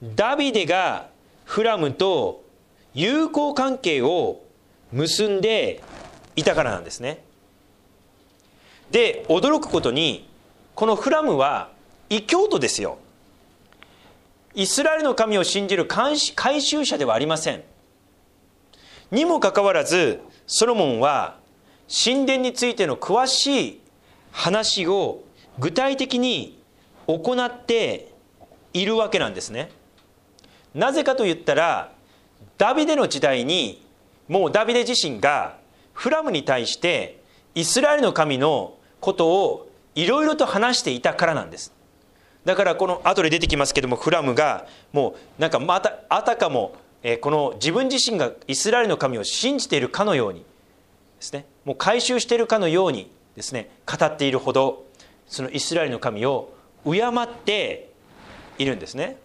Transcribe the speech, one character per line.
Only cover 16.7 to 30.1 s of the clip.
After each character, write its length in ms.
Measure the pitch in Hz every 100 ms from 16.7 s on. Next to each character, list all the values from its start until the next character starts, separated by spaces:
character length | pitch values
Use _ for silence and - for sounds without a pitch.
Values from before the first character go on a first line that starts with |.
| 302 277
者 100 | 202
で 80 |
は 100 | 131
あ 40 | 110
り 80 | 151
ま 100 | 156
せ 160 | 160
ん。 100 | 113 - - _ _ _ _ _ _ _ _ _ - - - -
に 160 | 214 330
も 120 | 311
か 140 | 196
か 80 | 202
わ 140 | 202
ら 100 | 170
ず、 360 | 143 180 143 - - - -
ソ 180 | -
ロ 100 | 226
モ 120 | 226 151
ン 140 | 113
は 360 | 139 131 85 - _ _ _ _ -
神 380 | - 226 269
殿 140 | 269 262
に 140 | 254
つ 120 | 247 240
い 80 |
て 120 | 233 175
の 100 | 120
詳 280 | - 220 262
し 420 | - 277 269 127
い 120 | - - _ _ _ -
話 540 | - 170 208 214 - 170
を 360 | 196 135 - - - - -
具 140 | 147
体 240 | 165 269 269
的 220 | 262 247
に 400 | 254 185 98 - _ _ _ - -
行 280 | 165 226 247
っ 220 | 247 247 -
て 420 | 233 156 92 - - _ _ - - _
い 140 | 180 196
る 100 | 220
わ 140 | 208
け 80 | 190
な 100 | 117
ん 60 |
で 60 | 92
す 100 | -
ね。 200 | 110 120 - _ _ _